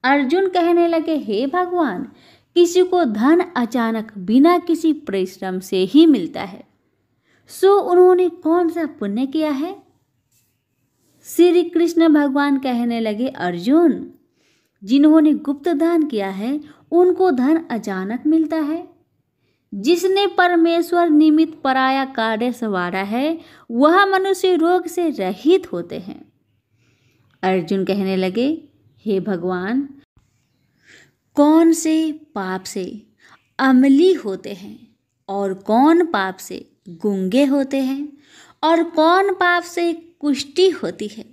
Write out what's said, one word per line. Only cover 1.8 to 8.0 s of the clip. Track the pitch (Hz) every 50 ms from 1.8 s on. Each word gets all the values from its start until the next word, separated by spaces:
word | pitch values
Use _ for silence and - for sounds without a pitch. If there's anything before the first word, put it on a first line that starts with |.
| 320 254 185 180 - - - _ _ _ _ _ _ _ _
किसी | 349 349 339 349 359 359
को | 359 370 359 339
धन | 247 208 208 220 277 320 349 349 - -
अचानक | - 240 226 - 254 233 226 226 226 214 220 - 202
बिना | 180 180 220 254 285 330 349 349
किसी | 349 349 339 320 320 320 302
परिश्रम | 302 - - 196 196 185 196 196 - - 190 185 185
से | 185 - - 185 185
ही | 190 202 285 330
मिलता | 320 285 220 170 156 - - 170
है, | 175 185 - - _ _ _ _ _ _ _ _ _ _ _ _ _ _ _ _ _
सो | - - - 381 403 403
उन्होंने | - - 359 359